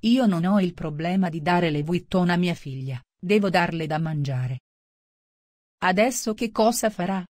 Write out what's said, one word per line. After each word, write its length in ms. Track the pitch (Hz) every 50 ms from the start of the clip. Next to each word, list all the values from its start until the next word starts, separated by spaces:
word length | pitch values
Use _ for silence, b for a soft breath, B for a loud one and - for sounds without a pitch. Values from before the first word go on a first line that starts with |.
Io 240 | - 220 233 262 254
non 180 | 214 185 165 170
ho 160 | 185 202 208
il 140 | 185 175 170
problema 560 | - 170 160 147 147 160 170 180 196 185 175
di 100 | 156 170
dare 300 | 147 175 175 175 170 165
le 120 | 151 147
Vuitton 460 | 147 156 180 175 - _ - 185 175 175
a 80 | 175
mia 180 | 175 180 175 165
figlia, 460 | - - 147 131 135 131 135 131 123 _ _ _ _
devo 300 | - 175 208 214 202 196
darle 380 | 170 180 175 180 170 165 160
da 120 | 151 156 156
mangiare. 600 | 165 160 156 147 143 135 135 127 127 127 131 127 _ _ _ _ _ _ _ _ _ _ _ _ _ _ _ _ _ _ _ _ _ _ _ _
Adesso 560 | - 185 185 190 214 254 247 - - 226 214
che 160 | 220 240 220
cosa 400 | - - 220 220 226 - - 220
farà? 340 | 214 - 175 180 190 190 175 -